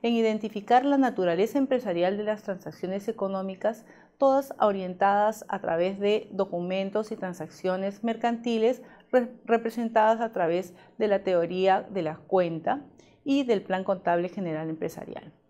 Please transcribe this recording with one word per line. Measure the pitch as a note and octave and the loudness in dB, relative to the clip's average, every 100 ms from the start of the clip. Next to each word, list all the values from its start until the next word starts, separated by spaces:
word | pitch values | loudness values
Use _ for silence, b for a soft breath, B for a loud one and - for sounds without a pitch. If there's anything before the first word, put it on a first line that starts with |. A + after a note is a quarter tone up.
en | A#3 | 0
identificar | A#3 A3 G#3+ A3 G#3 G3+ A#3+ | 2 2 0 -4 -6 4 4
la | C#4 C#4 | 4 2
naturaleza | B3+ - F3 E3+ A3 C#4+ | 2 2 0 2 2 2
empresarial | C4+ B3+ G#3 E3+ F3+ G3+ | 0 0 0 0 0 0
de | |
las | G#3+ G#3 | -4 -4
transacciones | G#3 F#3 D#3 D#3 F#3 G3 G3+ | -6 -10 -10 -8 -6 -4 -6
económicas, | A3 G3 F#3+ F#3+ F#3 G#3 A3+ - B B _ | -4 -4 -4 -6 -4 -4 -4 -16 B B _
todas | C4+ C4+ C4+ - | 4 4 0 0
orientadas | G#3+ G3 F#3 F3+ G3 G3+ G#3+ A3 - | 2 2 -6 0 2 4 2 0 -8
a | G3 | -6
través | F3+ E3 F3+ G3 | -2 0 0 0
de | G3+ G#3+ - | 0 0 -2
documentos | F#3+ G3 F3 F3 F#3+ G3 G#3+ G#3+ | -4 -2 -2 -2 -2 -2 -4 -4
y | A3 | -8
transacciones | F#3 F3+ D#3+ - F#3 F#3 G3 G3+ | -8 -8 -12 -6 -4 -2 -4 -4
mercantiles | A#3 A3+ A#3 A#3 A#3+ A3+ A3 B3+ B B _ | -4 -2 -2 -2 -2 2 2 0 B B _
re-, | B3+ A#3+ - - | 0 0 -10 0
representadas | A#3 A3+ A3+ A3+ A3+ G#3+ A3+ | 0 0 -4 0 4 4 4
a | A3+ | -2
través | F#3+ E3+ E3+ F#3 B B - | 0 0 0 -4 B B -2
de | G#3+ | 0
la | G3 | 2
teoría | F#3+ F3 E3 F#3 F#3+ F#3+ - | 2 0 0 2 4 2 0
de | F#3 | -4
la | D#3 D#3+ | -4 -6
cuenta | - F#3+ F3 E3 E3 C#4 - b b b | 0 2 2 -2 -2 -4 -6 b b b
y | - C#4 | 0 0
del | B3+ G3+ | 2 0
Plan | - F#3+ | 0 -2
Contable | F#3+ F#3 F3+ F3 F3 | -2 -2 2 0 0
General | G#3 F3+ D#3 D#3+ | -4 -4 -4 -6
Empresarial. | D#3+ E3+ - - - D#3+ _ | -6 -6 -8 -12 -14 -16 _